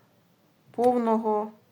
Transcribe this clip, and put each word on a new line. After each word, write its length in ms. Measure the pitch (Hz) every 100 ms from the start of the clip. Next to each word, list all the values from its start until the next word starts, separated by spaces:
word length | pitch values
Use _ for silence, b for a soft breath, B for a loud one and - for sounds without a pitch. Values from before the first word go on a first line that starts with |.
| b b _ _ _ _ _
повного 800 | - 247 247 226 220 226 208 214 - _